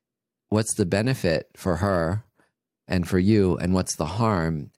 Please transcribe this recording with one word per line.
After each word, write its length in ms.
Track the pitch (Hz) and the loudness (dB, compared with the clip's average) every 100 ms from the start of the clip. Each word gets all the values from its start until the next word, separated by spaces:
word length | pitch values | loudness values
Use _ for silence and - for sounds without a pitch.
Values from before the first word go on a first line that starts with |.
| _ _ _ _ - | _ _ _ _ -2
what's 260 | 107 113 - | -2 0 -2
the 100 | 90 | 0
benefit 640 | 190 131 131 90 78 - - | 2 0 0 0 0 -4 -8
for 220 | 95 80 | -4 0
her 480 | 98 92 82 104 - _ _ _ _ _ - | 0 0 0 -2 -6 _ _ _ _ _ -4
and 200 | 92 80 | -4 0
for 120 | 92 | 0
you 360 | 95 107 95 82 | 4 4 4 2
and 160 | 87 | 0
what's 220 | 92 90 - | 0 -2 -4
the 100 | 78 | -6
harm. 640 | 98 113 95 82 78 67 | -2 0 0 -2 -4 -8